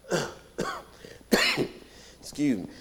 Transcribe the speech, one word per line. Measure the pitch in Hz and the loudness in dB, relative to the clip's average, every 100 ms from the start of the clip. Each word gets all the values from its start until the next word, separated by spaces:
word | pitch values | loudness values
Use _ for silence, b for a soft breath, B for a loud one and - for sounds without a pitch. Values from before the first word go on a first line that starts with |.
| - | -4
<coughs> | 180 - - - - - - - B B B - - - - - - B B B B | -2 -2 -8 -10 -6 -4 -6 -10 B B B 2 4 6 2 -2 -4 B B B B
Excuse | - - 147 107 | -12 0 2 2
me. | 85 B | -2 B